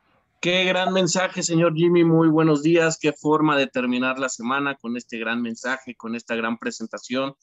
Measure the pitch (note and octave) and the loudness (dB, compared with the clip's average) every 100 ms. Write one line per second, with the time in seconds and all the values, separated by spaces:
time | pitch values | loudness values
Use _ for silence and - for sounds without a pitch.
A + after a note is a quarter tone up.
0 | _ _ _ - E3+ F3+ F#3 F#3 F#3 F#3+ | _ _ _ -8 -2 0 0 0 0 0
1 | F3 F#3 F#3 F#3 E3+ E3 E3+ D#3+ F3 F3 | 0 0 -2 -4 -2 2 2 4 4 4
2 | E3 D#3+ E3 D#3 D#3+ D3 D3+ E3+ E3 D#3+ | 4 6 4 4 4 2 2 2 2 0
3 | D3+ - D3+ D3+ D3+ C#3+ C3 C3 B2 B2 | -2 -2 0 2 2 2 0 -2 -2 -2
4 | C3 C3 C3 - A#2 C#3 C#3+ - A#2 A#2+ | -2 -2 -4 -4 -4 -2 -4 -6 -8 -8
5 | - A#2 A2+ A#2+ A#2 A2+ B2 - - - | -8 -8 -4 -4 -4 -6 -6 -6 -10 -14
6 | A2+ A#2 - A#2 A2+ A#2+ B2 - A2+ B2+ | -10 -8 -6 -4 -4 -4 -8 -8 -10 -12
7 | - B2+ C3+ C3+ | -6 -4 -4 -8